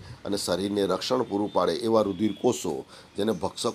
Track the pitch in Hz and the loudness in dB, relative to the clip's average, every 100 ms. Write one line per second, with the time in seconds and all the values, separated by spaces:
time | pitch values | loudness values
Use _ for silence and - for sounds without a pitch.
0 | - - - 98 - 90 101 101 98 92 | -8 -12 -6 -4 0 0 0 2 2 0
1 | - 127 117 101 104 - 175 - 113 113 | 0 0 0 0 0 2 2 2 2 4
2 | 101 90 107 98 123 113 90 69 - - | 4 2 -2 2 0 0 -2 -4 -8 -16
3 | - - 107 92 92 - 117 | -12 -4 -2 0 -4 -2 -4